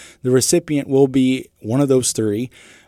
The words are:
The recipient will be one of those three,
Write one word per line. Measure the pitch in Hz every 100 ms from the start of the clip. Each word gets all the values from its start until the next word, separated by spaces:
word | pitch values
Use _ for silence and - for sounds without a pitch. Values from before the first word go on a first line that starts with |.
| - -
The | 127
recipient | 127 - 175 165 147 135
will | 135 139
be | 131 127 131 - _
one | 104 131
of | 139
those | 131 123
three, | - 110 104 123 - - -